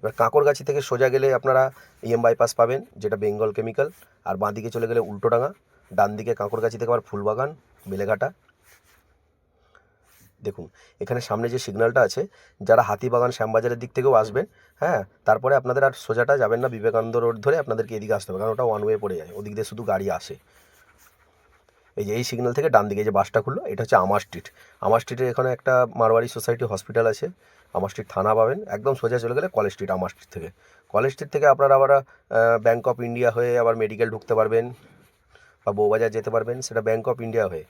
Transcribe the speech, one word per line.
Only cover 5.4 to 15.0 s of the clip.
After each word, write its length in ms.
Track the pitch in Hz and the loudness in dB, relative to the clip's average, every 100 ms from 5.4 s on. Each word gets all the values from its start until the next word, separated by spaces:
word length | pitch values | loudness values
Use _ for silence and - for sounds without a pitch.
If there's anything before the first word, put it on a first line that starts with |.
| 135 196 _ _ _ | 0 -6 _ _ _
ডান 200 | 92 101 104 | 2 2 2
দিকে 140 | 107 117 | -4 -4
কাঁকড়গাছি 360 | 101 113 110 110 | -2 -2 -2 -2
থেকে 100 | 113 | 0
আবার 120 | 120 - | 0 -2
ফুলবাগান, 420 | 101 101 107 139 156 _ _ - | -4 -2 -2 -4 -6 _ _ -10
বেলেঘাটা। 380 | 95 101 107 135 185 _ _ _ _ _ _ _ _ _ _ _ _ _ _ _ _ _ _ _ _ 107 | -6 -2 -2 -2 -6 _ _ _ _ _ _ _ _ _ _ _ _ _ _ _ _ _ _ _ _ -10
দেখুন 200 | 98 80 _ _ _ | -10 -16 _ _ _
এখানে 180 | 101 123 123 | -6 -6 -4
সামনে 180 | 107 120 | -4 -2
যে 60 | 123 - | -4 -6
সিগন্যালটা 340 | 101 113 123 117 | 0 2 4 2
আছে, 160 | - 180 _ _ _ 98 | 0 -8 _ _ _ 4
যারা 140 | 113 113 | 4 6
হাতিবাগান, 420 | 104 127 120 123 - | 0 0 2 2 0
শ্যামবাজারের 420 | 110 113 117 117 | 0 2 0 -4
দিক 80 | 123 - | -4 0
থেকেও 180 | 131 120 | 4 4
আসবেন, 220 | 107 110 202 _ _ _ | 4 -2 -6 _ _ _
হ্যাঁ, 200 | 151 143 | -2 -2